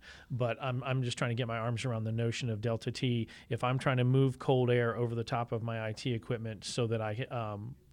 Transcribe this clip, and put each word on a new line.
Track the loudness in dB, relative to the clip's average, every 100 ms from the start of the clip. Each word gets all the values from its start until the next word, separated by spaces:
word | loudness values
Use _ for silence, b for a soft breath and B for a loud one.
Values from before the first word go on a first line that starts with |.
| B B B
But | -2 0 0
I'm, | -2 -2
I'm | 0 0
just | 0 0
trying | 0
to | 0
get | 0
my | 0
arms | 0 0 0
around | -2
the | 0
notion | 0 0 0 -2
of | 0
delta | 0 0 -2
T. | -2 0 2 -2 B B
If | -2
I'm | 0 2
trying | 2 4
to |
move | 4 6 4 2
cold | 2 4 4
air | 4 2 2
over | 0 -2
the |
top | -2 -2 -2
of | -2
my | -2 -4 -4
I |
T | -4 -2
equipment | -2 -2 -4 -4 -8 -6
so | -2 0
that | 0
I, | -2 -4 -4
um, | -4 -4 -6 -8 -12 -18